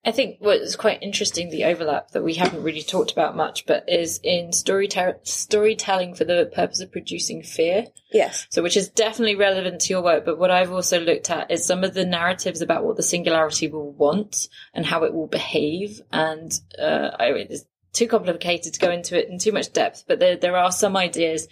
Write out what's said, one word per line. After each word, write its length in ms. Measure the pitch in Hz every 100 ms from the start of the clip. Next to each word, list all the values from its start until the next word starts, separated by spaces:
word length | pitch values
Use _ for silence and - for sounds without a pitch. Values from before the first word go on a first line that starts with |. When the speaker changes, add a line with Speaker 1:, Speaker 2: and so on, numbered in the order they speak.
Speaker 1:
I 60 | 233
think 260 | 226 208 -
what's 380 | 202 185 - -
quite 260 | 220 -
interesting, 460 | 202 - 202 170 175
the 160 | 156
overlap 460 | 160 165 156 139 -
that 120 | -
we 120 | 165
haven't 280 | 160 180 165
really 180 | 147 156
talked 280 | - 185 -
about 240 | - 156
much, 300 | 165 151 -
but 180 | - 156 -
is 280 | 170 165 -
in 280 | - 180 170
storyte-, 760 | 175 - 196 196 196 185 185 -
storytelling 880 | - - 214 214 220 - 190 180
for 80 | 180
the 260 | 160 175 170
purpose 240 | - 175 -
of 100 | 185
producing 540 | - - 170 - 165
fear. 440 | - - 165 190 233 _ _
Speaker 2:
Yes. 340 | 214 156 - -
Speaker 1:
So, 140 | -
which 140 | 175 202
is 100 | 185
definitely 480 | - 220 214 220
relevant 460 | 196 202 190 180 170
to 80 | -
your 80 | 190
work, 220 | 175 156
but 160 | - 156
what 120 | 185
I've 200 | 180 180
also 300 | 180 175 175
looked 280 | 165 160 -
at 220 | 160 -
is 140 | 165
some 180 | - 180
of 100 | 185
the 100 | 190
narratives 560 | 180 175 170 180 185 165
about 240 | 165 165
what 100 | 156
the 80 | -
singularity 640 | 160 175 175 165 156 156 156
will 240 | 151 147
want 560 | 143 147 185 214 - - - -
and 120 | -
how 180 | 147 170
it 100 | 160
will 140 | 165 156
behave. 720 | - - 156 147 170 208 214 _
And, 440 | 160 160 156 165 - - -
uh, 280 | 151 151 143 -
I, 60 | 123
it's 340 | 117 98 - - _ _
too 160 | - 233
complicated 680 | 220 175 165 175 175 165
to 40 | -
go 120 | 180
into 280 | 175 175 175
it 80 | -
in 100 | 180
too 140 | 214
much 220 | 196 -
depth, 320 | 254 220 - -
but 120 | 175
there, 160 | 180 175
there 180 | 180
are 160 | 180 180
some 240 | 180 202
ideas 540 | 190 180 165 165 160 -